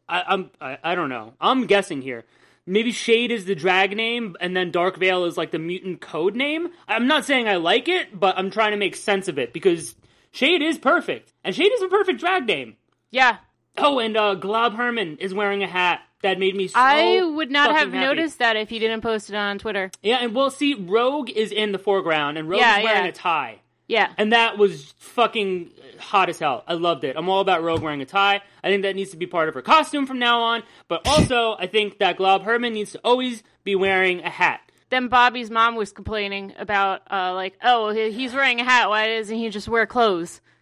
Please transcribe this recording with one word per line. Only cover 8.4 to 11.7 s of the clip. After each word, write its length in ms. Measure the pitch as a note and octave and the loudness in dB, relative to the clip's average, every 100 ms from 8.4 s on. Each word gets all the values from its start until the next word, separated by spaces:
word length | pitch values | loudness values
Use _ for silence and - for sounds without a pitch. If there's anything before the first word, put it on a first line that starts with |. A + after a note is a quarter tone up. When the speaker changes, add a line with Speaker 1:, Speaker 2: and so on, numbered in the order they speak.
| F#3+ | -2
Speaker 1:
trying 200 | G3+ G#3+ | 0 0
to 60 | G#3 | 0
make 200 | F#3+ - | -2 -4
sense 320 | - G3 F#3+ | -2 -2 -2
of 100 | C#3+ | -4
it, 140 | A#2+ | -4
because 420 | E3 F#3 E3+ D3+ - _ _ _ | 0 2 2 -2 -18 _ _ _
Shade 280 | - C4+ F4 | -2 2 2
is 160 | D4+ D4+ | 0 0
perfect, 540 | B3+ E4+ - B2 - _ - | 2 2 0 -8 -12 _ -8
and 100 | F#3+ | 0
Shade 160 | F#4+ | 2